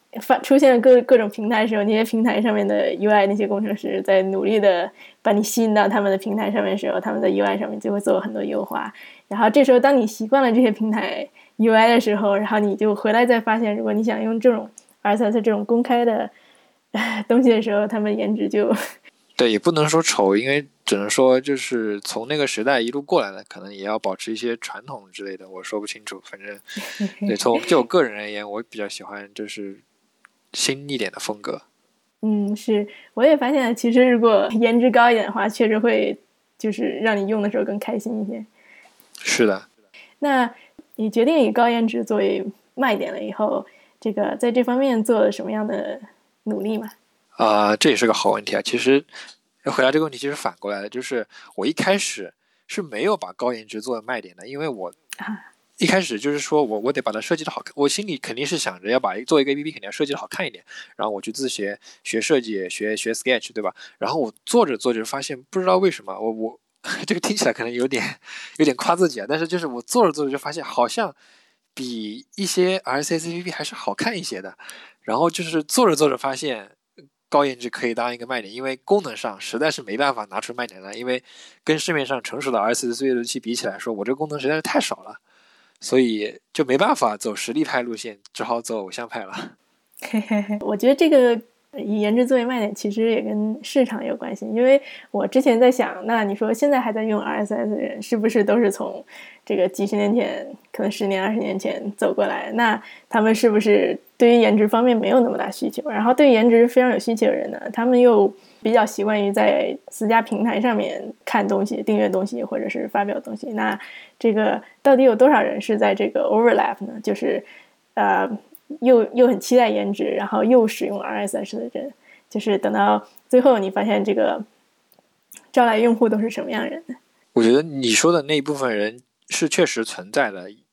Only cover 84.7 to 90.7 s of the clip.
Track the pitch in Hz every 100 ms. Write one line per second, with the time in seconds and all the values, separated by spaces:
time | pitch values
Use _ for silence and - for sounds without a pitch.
84.7 | 294 - - - - _ _ _ _ _
85.7 | _ - 131 123 107 104 - _ - 135
86.7 | 131 208 - 120 104 117 101 - 135 151
87.7 | 131 120 110 117 101 - - 120 117 113
88.7 | 113 95 95 117 123 95 95 - _ _
89.7 | _ _ - - 220 208 208 202 208 208